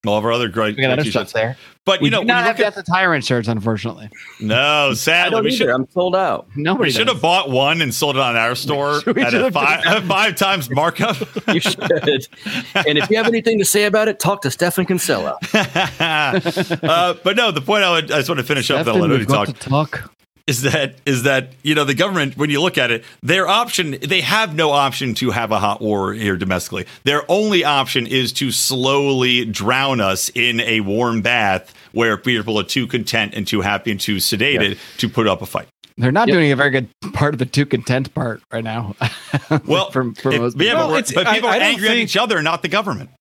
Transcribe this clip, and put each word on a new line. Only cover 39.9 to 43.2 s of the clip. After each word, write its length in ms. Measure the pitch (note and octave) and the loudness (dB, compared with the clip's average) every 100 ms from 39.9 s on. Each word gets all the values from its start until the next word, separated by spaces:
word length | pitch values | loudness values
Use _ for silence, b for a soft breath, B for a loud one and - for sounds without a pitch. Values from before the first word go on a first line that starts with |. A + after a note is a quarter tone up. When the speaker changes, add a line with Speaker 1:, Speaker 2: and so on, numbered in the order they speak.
Speaker 2:
For, 220 | C3 B2 | -2 -2
for 160 | G#2 C3+ | -2 0
Speaker 1:
it, 80 | C3 | 0
Speaker 2:
most 160 | A#2+ B2 | 0 0
Speaker 1:
yeah, 140 | G3+ | 0
Speaker 2:
people. 40 | |
Speaker 1:
but 20 | A3 | 2
Speaker 4:
Well, 120 | D#4 | 2
Speaker 1:
we're, 60 | D#3 | 0
Speaker 4:
it's, 140 | A3+ | 0
Speaker 1:
but 140 | - F#3 | 0 0
Speaker 4:
I, 80 | |
Speaker 1:
people 140 | A3 A#3 | 2 2
Speaker 4:
I 80 | F#3+ | 2
Speaker 1:
are 20 | |
Speaker 4:
don't 100 | G3 | 2
Speaker 1:
angry 180 | A3+ G#3+ | 2 0
at 20 | |
Speaker 4:
think 100 | A#3 A3 | 0 0
Speaker 1:
each 80 | F#3+ | 0
other, 240 | A#3 F#3 | 0 0
not 200 | D3+ E3+ | 0 -2
the 60 | E3+ | -2
government. 420 | F#3+ G3+ A2+ C3+ _ | -2 -2 -6 -10 _